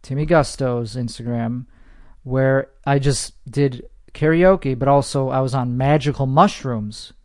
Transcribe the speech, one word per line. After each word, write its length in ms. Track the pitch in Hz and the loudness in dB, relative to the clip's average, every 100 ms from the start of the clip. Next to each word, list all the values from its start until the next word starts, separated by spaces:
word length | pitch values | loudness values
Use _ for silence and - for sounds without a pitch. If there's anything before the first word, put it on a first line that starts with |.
Timmy 240 | - 135 151 | -6 -4 2
Gusto's 680 | 165 135 - 135 120 117 120 | 4 2 -2 -4 -2 -4 -6
Instagram, 680 | 117 - 120 120 117 123 127 - - - - - | -8 -8 -6 -4 -4 -6 -10 -20 -20 -20 -20 -20
where 460 | - 131 135 135 - _ - | -6 0 2 0 -2 _ -2
I 140 | 143 | 0
just 340 | 139 131 - - - | 2 0 -4 -14 -10
did 320 | 131 143 123 - - - | -2 -2 -2 -16 -20 -20
karaoke, 680 | - 151 160 185 190 135 127 | -4 0 4 4 4 0 -2
but 80 | 135 | 4
also 400 | 143 135 143 131 | 4 2 -2 -2
I 140 | 131 | -2
was 120 | 131 | -2
on 220 | 131 123 123 | -2 -2 -2
magical 500 | 135 151 135 - 135 | 2 2 0 -2 0
mushrooms. 880 | 139 202 - 135 117 104 110 - - | 4 4 2 -8 -6 -8 -12 -18 -20